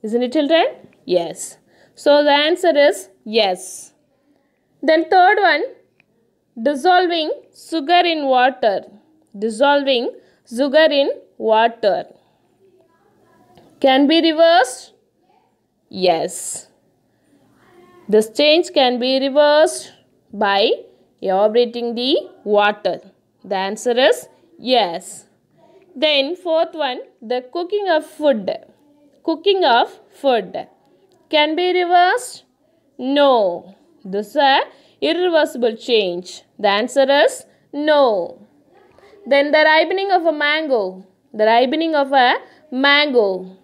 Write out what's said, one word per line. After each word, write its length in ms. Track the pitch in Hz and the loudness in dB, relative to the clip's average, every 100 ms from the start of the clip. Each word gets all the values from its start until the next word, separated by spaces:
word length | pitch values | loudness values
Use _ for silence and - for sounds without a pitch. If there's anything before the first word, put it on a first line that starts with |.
Isn't 200 | 220 233 | -4 -4
it, 100 | 247 | -2
children? 340 | 302 285 320 427 - - _ | -2 0 0 0 -4 -20 _
Yes. 540 | - 175 165 160 - - _ _ _ | -2 -2 -2 -10 -16 -18 _ _ _
So 280 | _ - 294 | _ 2 2
the 60 | 294 | 4
answer 440 | 285 302 349 359 | 2 2 0 0
is 360 | 294 285 381 - _ | 4 2 2 -10 _
yes. 680 | - 220 202 185 - - - _ _ _ _ _ _ _ _ _ | -4 -2 0 -2 -10 -18 -20 _ _ _ _ _ _ _ _ _
Then 260 | 277 320 330 | 0 0 2
third 280 | 370 359 415 | 4 4 4
one, 240 | 381 294 466 - _ _ _ _ _ _ _ - | 2 0 -4 -12 _ _ _ _ _ _ _ -6
dissolving 720 | 226 294 311 359 359 339 311 571 _ | -4 -2 2 2 2 -2 -4 -6 _
sugar 480 | _ - 320 277 349 349 | _ -8 -8 0 2 2
in 100 | 320 | -2
water. 600 | 277 254 254 262 226 190 - - _ _ _ 202 | 0 2 2 0 -2 -2 -8 -20 _ _ _ -8
Dissolving 720 | 220 214 269 285 277 254 262 - _ _ _ | -8 -2 0 2 0 -2 -4 -10 _ _ _
sugar 380 | 226 285 285 311 | -4 0 2 2
in 200 | 294 285 571 _ _ | 2 -2 -4 _ _
water. 680 | 220 220 233 233 208 165 - _ _ _ _ _ _ _ _ _ _ _ _ _ _ _ _ _ | 0 2 0 0 -2 -2 -6 _ _ _ _ _ _ _ _ _ _ _ _ _ _ _ _ _
Can 260 | 277 262 277 | 2 4 4
be 140 | 330 | 2
reversed? 720 | 330 311 330 339 508 - - _ _ _ _ _ _ _ _ _ _ | 2 2 4 4 2 -4 -18 _ _ _ _ _ _ _ _ _ _
Yes. 800 | - 185 165 160 - - - - _ _ _ _ _ _ _ _ _ _ _ _ _ - | -4 0 0 -2 -8 -12 -14 -16 _ _ _ _ _ _ _ _ _ _ _ _ _ 0
This 200 | 208 220 | 0 0
change 420 | - 294 311 339 | 0 2 2 2
can 240 | - 254 247 | 2 2 0
be 200 | 254 262 | -2 0
reversed 720 | 277 269 294 294 320 - - _ _ _ _ | 0 2 4 4 2 0 -14 _ _ _ _
by 380 | 202 208 196 226 359 - _ _ _ | -6 -2 0 0 -2 -8 _ _ _
evaporating 720 | - 190 214 220 240 233 240 | -4 0 0 0 -2 -4 -8
the 340 | 233 247 330 605 - | -6 -2 -2 -4 -16
water. 560 | 202 208 202 208 190 170 196 _ _ _ | -2 0 0 0 -6 -8 -12 _ _ _
The 120 | 190 190 | -10 -6
answer 400 | 190 214 247 233 | -6 -6 -4 0
is 300 | 269 494 - _ _ _ | 2 0 -6 _ _ _
yes. 680 | 226 247 196 170 - - _ _ _ _ _ _ _ - | -2 0 0 -6 -14 -20 _ _ _ _ _ _ _ -4
Then 400 | 302 294 269 359 | 0 0 -2 -6
fourth 380 | 359 320 339 | -4 -2 -2
one, 260 | 330 285 247 - _ | -4 -6 -6 -14 _
the 200 | 220 247 254 | -8 -8 -6
cooking 360 | 339 359 415 403 | -10 -6 -6 -2
of 160 | 311 | -2
food. 460 | 311 - 302 240 185 - - _ _ _ _ _ | -4 -4 0 0 -4 -10 -14 _ _ _ _ _
Cooking 420 | - 320 359 381 | -8 -4 0 0
of 340 | 330 233 349 - _ | 2 2 0 -4 _
food. 540 | _ 277 240 185 170 - _ _ _ _ _ _ | _ -2 -2 -2 -12 -14 _ _ _ _ _ _
Can 260 | 302 302 320 | 0 0 0
be 160 | 359 | -2
reversed? 720 | 359 349 349 359 466 480 - _ _ _ _ _ _ | -2 2 2 2 0 -6 -18 _ _ _ _ _ _
No. 800 | 247 285 285 247 196 175 185 190 _ _ | -4 2 4 4 0 -4 -12 -20 _ _
This 260 | 196 196 208 | -10 -8 -6
is 60 | 294 | 0
a 240 | 277 277 523 _ _ _ | 2 2 -2 _ _ _
irreversible 760 | - 339 359 330 311 302 233 - | -4 -2 0 0 -2 -2 -4 -4
change. 640 | - 233 190 175 180 - _ _ | -2 -2 -2 -6 -12 -20 _ _
The 100 | 208 | -2
answer 380 | 202 247 277 269 | 0 -2 0 2
is 380 | 277 330 - - _ _ | 2 2 -2 -18 _ _
no. 760 | 285 302 294 269 208 170 - _ _ _ _ _ _ _ - | -8 0 2 2 0 -4 -12 _ _ _ _ _ _ _ -20
Then 280 | - 277 285 | -2 0 2
the 100 | 302 | 2
ripening 460 | 311 311 330 381 392 | 4 2 0 -2 -2
of 160 | 370 330 | 0 0
a 60 | |
mango. 760 | 302 294 302 320 254 190 185 190 _ _ | -2 -2 -2 -2 -2 -4 -10 -20 _ _
The 140 | 220 214 | -2 2
ripening 480 | 233 254 302 330 | 4 2 0 -2
of 180 | 302 277 | -2 0
a 220 | 277 247 330 - _ _ | 2 2 0 -6 _ _
mango. 840 | 254 277 285 294 247 208 185 185 185 | -2 2 2 2 0 0 -2 -10 -20